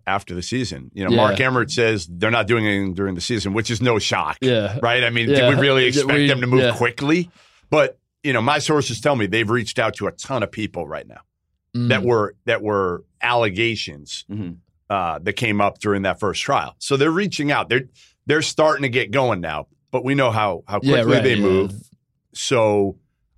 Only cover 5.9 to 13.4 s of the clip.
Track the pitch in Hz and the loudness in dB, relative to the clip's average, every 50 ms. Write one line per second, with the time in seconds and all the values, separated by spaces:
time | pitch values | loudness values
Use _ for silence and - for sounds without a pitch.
5.9 | 127 147 135 135 - 147 143 143 139 127 123 123 127 131 131 120 113 117 120 120 | 2 2 2 2 2 4 4 2 2 2 2 2 4 4 4 4 2 2 0 -2
6.9 | 120 - 139 143 156 175 175 175 _ _ _ _ _ _ _ - - 156 139 131 | -2 -2 -2 0 0 0 0 -4 _ _ _ _ _ _ _ 0 2 2 2 2
7.9 | - _ _ _ _ _ - 147 131 117 110 131 147 151 135 - 156 147 139 - | 0 _ _ _ _ _ -4 -2 0 0 2 2 0 0 0 0 0 0 0 -2
8.9 | 117 - - - 143 123 107 95 92 113 110 104 117 123 110 - - - 117 110 | -4 -2 0 0 0 2 0 0 0 0 0 2 0 -2 -2 -2 -2 -2 -2 -2
9.9 | 101 - 104 92 - - - - 135 123 104 95 - - 107 98 - 85 82 73 | -2 -4 -6 -6 -6 -8 -10 -6 -6 -4 -4 -4 -6 -6 -8 -8 -6 -8 -8 -8
10.9 | 78 76 60 53 55 - - _ _ _ _ _ _ _ _ _ - 120 120 123 | -10 -12 -12 -14 -20 -20 -20 _ _ _ _ _ _ _ _ _ -6 -2 0 0
11.9 | 156 - - 120 120 113 104 95 - _ - - 113 107 107 107 104 98 95 90 | 0 0 2 2 2 2 2 0 -4 _ -2 -2 -2 0 0 0 0 0 0 0
12.9 | 87 85 - _ _ - - 120 123 120 | -2 -6 -10 _ _ -6 -2 0 2 2